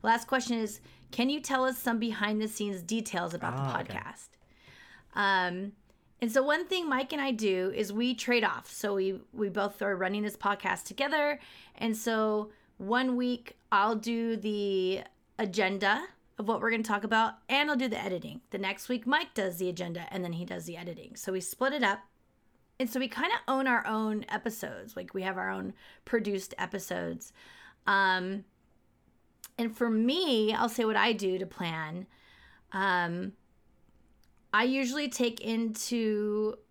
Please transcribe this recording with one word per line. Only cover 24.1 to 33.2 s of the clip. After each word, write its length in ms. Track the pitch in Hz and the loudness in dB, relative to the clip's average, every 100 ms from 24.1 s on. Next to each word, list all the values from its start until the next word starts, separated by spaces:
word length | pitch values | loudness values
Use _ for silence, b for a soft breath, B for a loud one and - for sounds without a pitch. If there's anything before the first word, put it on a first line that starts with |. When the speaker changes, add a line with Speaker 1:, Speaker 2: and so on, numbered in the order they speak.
| 214 - | -2 -4
Speaker 1:
episodes. 680 | 208 233 220 - 104 214 - | -4 -4 -6 -8 -10 -10 -10
Like, 180 | 180 | -8
we 80 | 196 | -4
have 160 | 185 185 | -4 -2
our 100 | 190 | -4
own 240 | 190 190 B B B | -4 -6 B B B
produced 480 | - 233 208 196 190 - | -2 0 2 -2 -4 -6
episodes. 720 | 180 196 180 180 175 - - B B B B B - | -6 -6 -4 -4 -4 -6 -12 B B B B B 2
Um, 580 | 196 196 185 185 196 190 _ _ _ _ _ _ _ _ _ - - | 4 4 4 0 -6 -10 _ _ _ _ _ _ _ _ _ -16 -4
and 180 | 233 | -4
for 140 | 226 240 | 0 2
me, 640 | 220 233 320 359 233 214 | 4 4 4 4 4 4
I'll 160 | 226 233 | 2 0
say 160 | 233 | 2
what 120 | 220 208 | 2 6
I 180 | 214 | 4
do 240 | 220 196 185 | 4 0 0
to 80 | 185 | -4
plan. 600 | - 196 160 156 175 190 B B B B B _ | -4 -4 -4 -6 -8 -12 B B B B B _
Um, 600 | 190 196 180 175 175 | 0 4 4 2 -2